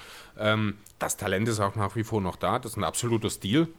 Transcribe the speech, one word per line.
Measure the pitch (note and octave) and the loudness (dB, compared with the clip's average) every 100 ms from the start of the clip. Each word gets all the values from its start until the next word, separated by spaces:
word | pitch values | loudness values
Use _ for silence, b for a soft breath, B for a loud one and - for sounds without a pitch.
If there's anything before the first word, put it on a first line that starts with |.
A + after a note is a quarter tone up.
| B B B - | B B B 0
Ähm, | G#2+ G#2+ G#2+ G2 - - | 2 4 2 -2 -12 -6
das | - - | -6 -2
Talent | G2 G2 A2+ | 0 2 2
ist | G#2+ | 2
auch | G2 A2 | 0 0
nach | G2 A2+ | -2 -2
wie | G#2+ | -2
vor | G#2+ | 0
noch | F2+ - | -2 -2
da. | F2+ A#2+ | 0 0
Das | A#2+ | -2
ist | G2 | -2
ein | E2+ | -2
absoluter | - A#2+ A#2 G#2+ | 0 0 0 0
Steal. | - F#2+ C#3 E3 | -2 2 2 2